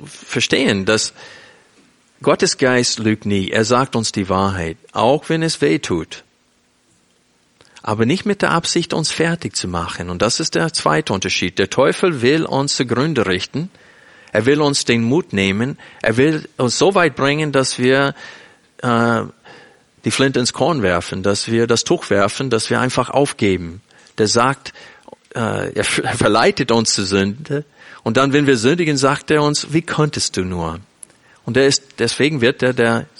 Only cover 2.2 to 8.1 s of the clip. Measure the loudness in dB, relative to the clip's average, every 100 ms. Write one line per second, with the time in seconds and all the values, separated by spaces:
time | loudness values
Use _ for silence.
2.2 | 0 2 0 0 2 2 0 0 -2 0
3.2 | -2 -2 0 0 2 2 0 -2 -4 -4
4.2 | -2 0 0 -2 -6 -8 _ 0 2 2
5.2 | 0 -2 -2 0 0 0 -2 -4 -6 -12
6.2 | -20 _ _ _ _ _ _ _ _ _
7.2 | _ _ _ _ _ -14 -4 0 0